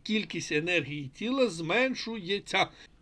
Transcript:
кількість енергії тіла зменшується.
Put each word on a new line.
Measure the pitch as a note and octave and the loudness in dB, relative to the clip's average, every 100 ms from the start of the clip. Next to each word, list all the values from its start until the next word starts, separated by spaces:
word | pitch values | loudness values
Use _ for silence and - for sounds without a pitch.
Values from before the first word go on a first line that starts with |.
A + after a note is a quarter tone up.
кількість | - G#3+ - E3 - | 0 0 0 -6 0
енергії | D3+ E3+ F3 C3 D3 C3+ | 0 2 2 0 -6 -8
тіла | - A3 C4+ A#3+ | -6 -2 2 2
зменшується. | E3 D#3+ G#3+ C4 A#3+ A3+ A3+ F3 G3+ - G3 - - - - | 2 0 2 2 0 -6 -6 -2 -4 0 0 0 -4 -20 -20